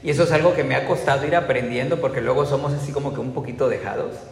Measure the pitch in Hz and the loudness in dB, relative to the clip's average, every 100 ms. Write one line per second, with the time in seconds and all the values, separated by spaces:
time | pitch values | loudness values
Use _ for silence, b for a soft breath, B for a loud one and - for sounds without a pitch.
0 | - 147 165 156 170 160 135 131 - - | -2 2 4 4 4 4 0 0 0 -2
1 | - 139 151 170 165 123 120 120 139 165 | 2 0 2 2 2 0 0 -2 -2 0
2 | 147 127 117 127 143 139 143 143 - 143 | 0 0 0 2 2 0 0 -2 -2 -4
3 | 143 127 123 127 123 120 131 110 - 107 | -4 -4 -6 -6 -8 0 0 0 -4 -4
4 | - - - | -6 -8 -14